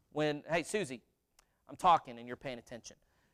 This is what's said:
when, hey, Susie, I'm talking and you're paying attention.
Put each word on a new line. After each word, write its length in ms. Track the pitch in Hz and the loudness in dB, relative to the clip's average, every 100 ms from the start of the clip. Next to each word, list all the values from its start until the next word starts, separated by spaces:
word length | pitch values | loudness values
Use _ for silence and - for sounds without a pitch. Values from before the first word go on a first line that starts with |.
| _ | _
when, 300 | 147 151 147 - | -2 0 -2 -2
hey, 140 | 165 | -2
Susie, 380 | 151 214 165 127 - _ _ - - _ - | 0 -2 -4 -6 -14 _ _ -20 -20 _ -18
I'm 80 | - | 2
talking 420 | 185 160 - 117 | 6 6 4 -12
and 100 | 120 | -10
you're 100 | 123 | -10
paying 220 | 143 120 | -8 -10
attention. 360 | - - - - _ _ _ | -12 -16 -16 -20 _ _ _